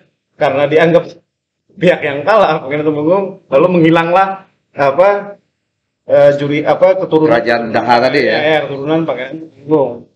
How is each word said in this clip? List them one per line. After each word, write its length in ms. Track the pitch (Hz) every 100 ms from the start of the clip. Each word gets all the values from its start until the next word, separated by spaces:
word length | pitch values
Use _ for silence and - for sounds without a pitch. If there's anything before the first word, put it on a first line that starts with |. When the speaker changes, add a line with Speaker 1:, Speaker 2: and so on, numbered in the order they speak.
| _ _ _
Speaker 1:
karena 300 | - 147 135
dianggap 440 | 143 156 170 165 - - _ _ _ _ _
pihak 300 | - 175 156
yang 160 | 147 143
kalah, 380 | 147 214 175 156
Pangeran 240 | 131 147
Temenggung, 400 | 151 147 156 190 190 - -
lalu 200 | 135 175
menghilanglah, 720 | 180 160 165 165 180 190 190 - _ _
apa, 680 | - 143 165 196 202 196 - _ _ _ _ _ _
eh, 260 | - 143 143 143
juri, 240 | 143 147
apa, 300 | - 143 180 190
keturunan 340 | 180 156 156
Speaker 2:
Kerajaan 400 | 117 113 117 113
Daha 220 | 113 113 120
tadi 200 | 127 143
ya? 100 | 117
Speaker 1:
Ya, 100 | 151
ya, 140 | 151 156 139
keturunan 320 | 135 143 165
Pangeran 320 | 156 123 131 160
Temenggung. 520 | 160 _ 143 151 127 120 -